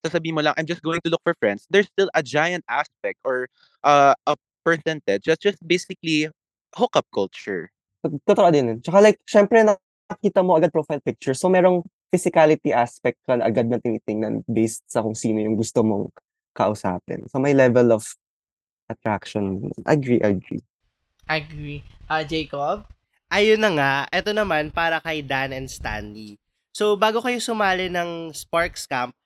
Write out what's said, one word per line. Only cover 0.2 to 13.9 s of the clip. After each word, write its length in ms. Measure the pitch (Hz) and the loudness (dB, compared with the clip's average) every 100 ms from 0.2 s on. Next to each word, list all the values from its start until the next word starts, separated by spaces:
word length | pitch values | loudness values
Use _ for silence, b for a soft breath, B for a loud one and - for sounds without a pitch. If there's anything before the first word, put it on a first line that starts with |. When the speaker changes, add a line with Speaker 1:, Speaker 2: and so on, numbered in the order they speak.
| 160 | -4
Speaker 1:
mo 80 | 160 | -2
lang, 140 | 151 | 0
"I'm 100 | 151 | -2
just 160 | 160 170 | -6 -6
going 180 | 156 170 | -6 -4
to 100 | 165 | -4
look 120 | 165 | -2
for 140 | - 165 | -2 -2
friends," 300 | 104 101 _ | -2 -2 _
there's 180 | 196 208 | 0 0
still 220 | - 190 | -2 0
a 80 | 160 | -2
giant 420 | 131 147 165 180 | -2 -2 -2 -4
aspect 540 | - 123 147 _ - - | -4 -6 -6 _ -10 -6
or, 260 | 135 127 127 _ _ _ | -4 -4 -6 _ _ _
uh, 340 | 143 147 139 - | 2 6 6 4
a 80 | - 147 _ _ | 0 -4 _ _
percentage 560 | 160 165 160 156 - 196 | -2 -2 -2 -6 -2 -2
that's 220 | 160 160 | 0 0
just 180 | 202 180 | -2 -4
basically 640 | 160 180 - 190 165 151 156 _ _ _ _ | -4 -4 -4 -10 -2 -2 -2 _ _ _ _
hookup 320 | - 240 147 - | -4 0 0 -2
culture. 580 | - 95 - - 95 82 _ _ _ | -4 -4 -6 -8 -8 -8 _ _ _
Speaker 2:
Tot-, 160 | - 147 | -8 -4
totoo 240 | - 208 180 | 2 4 6
din 160 | 147 120 | 4 2
yun. 120 | 113 | -4
Tsaka 180 | - 190 | 2 6
like, 220 | 208 - | 6 4
syempre 380 | - 214 202 226 | 2 2 6 6
nakita 800 | 214 196 _ _ _ 185 202 202 | 4 2 _ _ _ -4 0 2
mo 140 | 180 | 4
agad 160 | 160 160 | 4 4
profile 260 | 160 147 147 | 0 -4 -4
picture. 340 | - 117 - | -4 -4 -4
So, 120 | 131 185 | 0 2
merong 360 | 185 185 180 - _ _ | 4 4 2 -4 _ _
physicality 640 | 180 185 165 156 151 147 | -2 2 4 4 4 0
aspect 500 | - 120 - 123 - | 0 -2 -2 -4 -4
ka 140 | - | -4
na 100 | 123 | 0
agad 220 | 117 113 117 | 0 0 0
na 100 | 120 | -2
tinitingnan 640 | 120 | -2